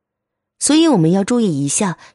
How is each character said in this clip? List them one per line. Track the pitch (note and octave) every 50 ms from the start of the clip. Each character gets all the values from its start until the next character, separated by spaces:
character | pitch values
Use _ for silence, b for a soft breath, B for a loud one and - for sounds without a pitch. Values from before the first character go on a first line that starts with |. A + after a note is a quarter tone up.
| _ _ _ _ _ _ _ _ _ _ _ -
所 | - - C#4+
以 | D#4+ E4
我 | D#4+ C#4
们 | F#3+ D#3+ D#3+
要 | F3+ G3 G3+
注 | - B3 A#3+
意 | A3+ G3 D#3 C3+ C#3+
一 | C#3+
下 | - - G#3+ F#3 E3 B B B B